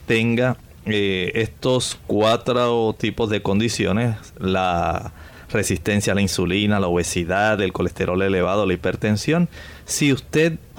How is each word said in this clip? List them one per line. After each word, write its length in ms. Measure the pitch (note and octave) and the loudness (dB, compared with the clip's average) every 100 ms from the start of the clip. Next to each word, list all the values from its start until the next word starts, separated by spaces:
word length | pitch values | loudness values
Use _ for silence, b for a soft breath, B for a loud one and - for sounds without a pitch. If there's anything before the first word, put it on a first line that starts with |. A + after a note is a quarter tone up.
| - | 0
tenga, 500 | A2+ A#2 A#2 B2 B2 - - - | 2 2 2 2 0 -8 -14 -4
eh, 480 | G#2+ G2+ F#2 F2+ A2+ | 0 2 0 -2 -2
estos 640 | A2 - C3 B2+ A#2+ - - | -4 -2 0 0 0 -8 -4
cuatro 880 | G#2 G#2+ A2+ - B2 A#2+ A#2+ A2 G#2 | 2 4 2 0 0 2 2 0 0
tipos 320 | A2+ G2+ A2+ | -4 -2 -2
de 140 | G#2 | 0
condiciones, 720 | F#2+ G2 A2+ - G2 G2+ A#2+ G#2+ - - | 0 0 0 0 0 2 0 -4 -10 -6
la 720 | F#2 F#2+ F#2 E2+ E2+ E2+ - B B B B | -2 0 2 0 0 -2 -6 B B B B
resistencia 640 | A2 F#2+ F#2+ - G#2 G2+ | -2 0 -2 0 0 2
a 20 | G2 | 2
la 60 | |
insulina, 580 | G2 - F2+ F#2+ G#2 G#2 | 0 0 0 2 2 2
la 80 | F#2 | 2
obesidad, 760 | F2 F2 F#2 E2+ F#2 G#2+ G#2 | 0 0 -2 0 2 2 2
el 120 | F#2+ | 0
colesterol 460 | - F#2 - F#2 F2+ | -2 -4 -2 -2 0
elevado, 440 | G2 F#2+ F2 G2+ G2 | 2 2 2 2 0
la 80 | |
hipertensión. 760 | F2+ F#2 G#2 A2 G#2+ - D#3+ E3+ B B B B | 0 -2 -2 0 0 0 0 0 B B B B
Si 260 | - C#3+ | 0 2
usted 460 | C3 - D3 E3 D#3+ - | 0 0 2 2 0 -12